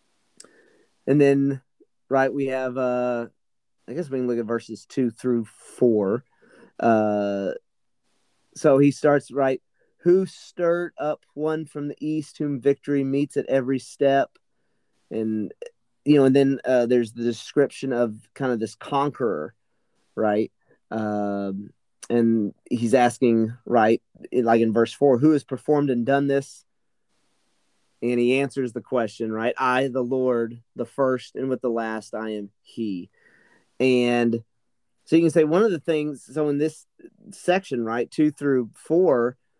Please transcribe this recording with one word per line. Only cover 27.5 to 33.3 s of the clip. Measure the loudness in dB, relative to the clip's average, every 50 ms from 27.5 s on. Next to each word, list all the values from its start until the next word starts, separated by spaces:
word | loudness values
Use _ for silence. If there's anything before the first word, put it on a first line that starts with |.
| _ _ _ _ _ _ _ _ _ -8 -4
And | -2 0 0
he | 2 2 2 0
answers | 0 -2 -4 -4 -6 -6 -6
the | -10
question, | -8 -4 -2 -2 -2 -4 -6 -8 -6 -6
right? | -4 -4 -4 -4 -2 -2
"I, | -2 0 0 0 0 -2
the | -2 -4 -4
Lord, | -4 -2 -2 0 0 0 0 -2 -4 -8 -12 -20 _ -12
the | -10 -10
first, | -8 _ -2 -2 0 0 -2 -6 -10 -10
and | -8 -6 -4
with | -4 -4
the | -4 -4
last, | -4 -4 -4 -6 -6 -8 -10 -10 -10
I | -10 -8 -8
am | -8 -8 -10 -12 _ _ _
he." | _ -10 -8 -8 -6 -6 -8 -10 -14 _ _ _ _